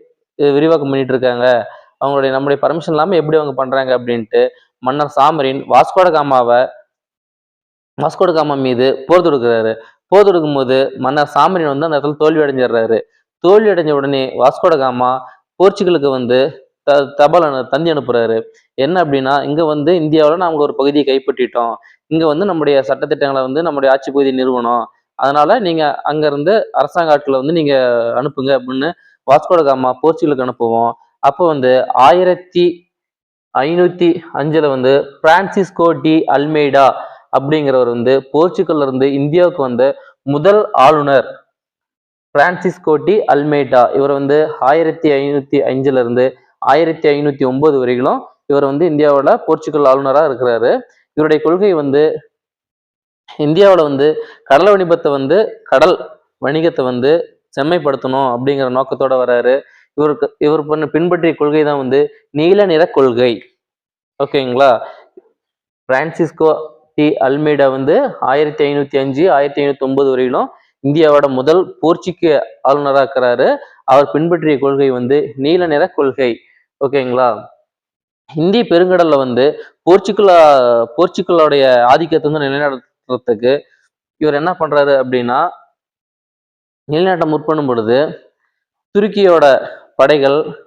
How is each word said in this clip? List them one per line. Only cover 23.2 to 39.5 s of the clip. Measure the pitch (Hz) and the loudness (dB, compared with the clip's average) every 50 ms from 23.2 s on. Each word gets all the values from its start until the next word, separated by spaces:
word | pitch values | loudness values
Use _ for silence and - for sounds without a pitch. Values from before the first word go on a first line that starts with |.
| 143 139 139 135 | -4 -4 -2 -4
வந்து | 131 127 131 151 | -4 -4 -4 -4
நம்முடைய | 170 170 147 139 135 135 131 | -4 -4 -4 -2 0 0 0
ஆட்சி | 135 - - | 0 -2 -4
பகுதி | 135 143 139 135 | -2 0 0 0
நிறுவனம், | 131 131 131 131 127 123 117 117 120 120 110 - _ _ _ _ _ - | 0 -2 -2 -2 -2 -2 -2 -2 -2 -4 -4 -8 _ _ _ _ _ -4
அதனால | 131 135 143 151 147 160 214 262 | -2 0 2 2 2 2 2 0
நீங்க | 208 175 165 160 156 147 - | 0 -2 -2 -2 -2 -2 -4
அங்க | - - - 147 156 151 | -4 -6 -4 -2 -2 -2
இருந்து | 151 143 143 147 170 214 220 - - | -2 -2 -2 0 0 0 0 -2 -2
அரசாங்க | - 127 139 147 - 180 170 156 | -4 -4 -4 -2 -2 -2 0 2
ஆட்களை | 151 139 - 139 135 131 | 0 0 0 -2 -2 -2
வந்து | 131 147 175 170 | -2 -2 -2 -2
நீங்க | 156 143 139 131 127 123 120 120 117 117 117 | 0 0 0 0 2 0 0 0 -2 -2 -4
அனுப்புங்க" | 120 135 147 143 139 131 135 139 | -4 -4 -4 -6 -6 -2 -2 -2
அப்படின்னு | 127 123 127 131 131 139 165 175 - _ _ _ _ _ | -2 -2 -6 -6 -6 -6 -6 -8 -10 _ _ _ _ _
வாஸ்கோட | 127 135 151 151 - 185 170 156 | 0 0 0 2 2 0 2 2
காமா | 139 135 131 131 127 127 127 | 2 0 0 0 -2 -2 0
போர்ச்சுகலுக்கு | - 156 160 160 175 151 143 127 127 | 0 0 0 0 -2 -2 -2 -2 -4
அனுப்புவோம். | 127 120 - 120 113 113 113 117 117 - - _ _ _ _ | -6 -4 -4 -2 -2 0 0 -2 -2 -4 -8 _ _ _ _
அப்போ | - 139 - - 180 | -2 -2 0 2 0
வந்து | 165 156 143 127 127 127 131 120 - - | 0 0 0 2 2 2 2 2 0 2
ஆயிரத்தி | - 127 143 170 180 185 180 180 175 - _ - 175 175 175 175 - _ _ _ _ _ _ _ _ _ _ _ _ _ _ - | 4 6 6 6 4 2 2 0 -2 -6 _ -2 0 0 0 -2 -4 _ _ _ _ _ _ _ _ _ _ _ _ _ _ -4
ஐநூத்தி | 127 131 151 170 175 180 175 180 175 175 170 165 170 - - - | -2 -2 0 2 2 2 0 2 2 0 0 0 0 -6 -8 -6
அஞ்சுல | 135 139 156 151 160 151 143 | -6 -4 0 0 0 0 0
வந்து | 135 131 127 131 139 143 - - - _ - | 0 0 2 2 2 2 0 -4 -8 _ 2
பிரான்சிஸ்கோ | 156 160 180 196 185 - 208 185 160 - - 170 170 160 139 | 2 4 4 2 0 -2 -4 -4 -4 -2 0 0 0 0 0
டி | 135 156 156 160 - | 0 0 2 2 2
அல்மெய்டா | - 151 139 143 151 156 151 147 139 131 139 135 127 - - - - - - _ _ - 135 | 0 0 0 0 0 0 0 0 2 4 4 4 4 2 -2 -8 -16 -18 -20 _ _ -4 -2
அப்படிங்கிறவர் | 135 143 151 156 147 139 131 131 123 120 120 | -2 0 -2 -2 0 0 0 0 0 0 -2
வந்து | 120 117 123 135 135 135 - - | -2 0 0 0 0 -2 -2 0
போர்ச்சுகல்ல | 147 165 180 170 - 180 156 165 151 | 0 0 0 0 -2 -4 -2 -2 -2
இருந்து | 143 135 135 127 135 143 139 | -2 -2 -2 -2 -2 -2 0
இந்தியாவுக்கு | 139 139 147 147 180 180 175 | -2 -2 0 2 2 2 2